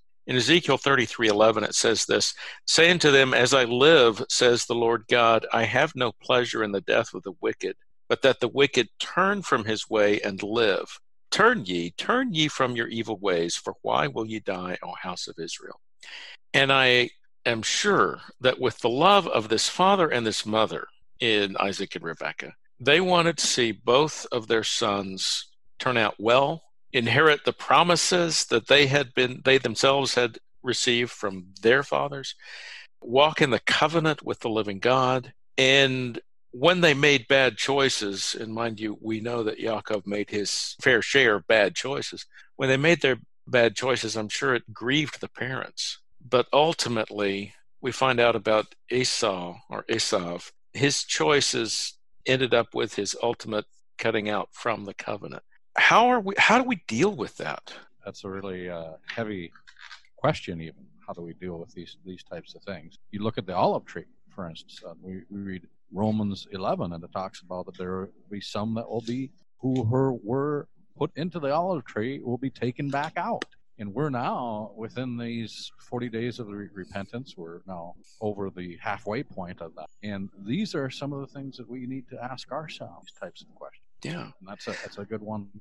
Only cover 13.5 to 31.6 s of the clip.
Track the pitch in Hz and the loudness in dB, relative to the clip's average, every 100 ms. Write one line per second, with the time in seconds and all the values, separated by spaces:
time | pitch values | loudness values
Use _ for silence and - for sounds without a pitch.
13.5 | - - - 113 123 151 123 110 110 104 | -4 -8 -8 -2 0 0 -4 -6 -8 -6
14.5 | 92 90 90 90 - 92 92 - - 82 | -8 -8 -8 -10 -10 -10 -10 -12 -10 -12
15.5 | - - - _ _ - - - - - | -12 -14 -20 _ _ -20 -18 -18 -20 -2
16.5 | 139 139 135 127 123 120 - _ - 123 | 2 4 4 6 4 2 -4 _ -6 -4
17.5 | 113 - - 208 165 90 64 - - 127 | -2 -2 0 2 4 2 0 -12 -2 -2
18.5 | - 123 - 120 131 180 202 165 117 107 | 0 -2 0 -2 4 6 6 4 -2 0
19.5 | 110 - - 190 196 156 120 110 - 107 | 0 0 2 4 4 2 0 0 -2 0
20.5 | 110 101 85 - - - - 120 104 98 | 0 0 -2 -10 -18 -20 -4 0 2 0
21.5 | - 98 95 95 87 85 78 76 - 78 | -2 -2 -4 -8 -8 -10 -8 -8 -8 -14
22.5 | - _ - 127 160 185 175 165 160 - | -18 _ -4 2 2 4 2 2 0 -2
23.5 | - 117 101 120 127 151 - - 123 110 | 0 0 0 2 4 4 -2 -6 -6 0
24.5 | 113 104 - 110 101 95 92 - - - | 0 0 -2 0 -2 -4 -6 -4 -4 -8
25.5 | _ - - 131 120 107 - 110 127 143 | _ -20 -6 -2 2 0 0 2 4 4
26.5 | 165 - _ - 127 113 135 156 147 127 | -2 -12 _ -4 -2 2 4 4 4 0
27.5 | - - 139 175 165 - 180 170 151 - | -4 4 4 6 2 2 2 2 0 0
28.5 | 117 - 139 135 143 131 127 123 131 135 | 0 6 6 6 2 0 0 0 0 4
29.5 | 135 120 107 135 139 131 123 120 - - | 4 2 2 2 4 2 0 0 -4 -20
30.5 | - 127 - 127 120 120 - 104 95 92 | -8 -4 -2 0 0 -2 -4 -8 -8 -14
31.5 | 95 | 0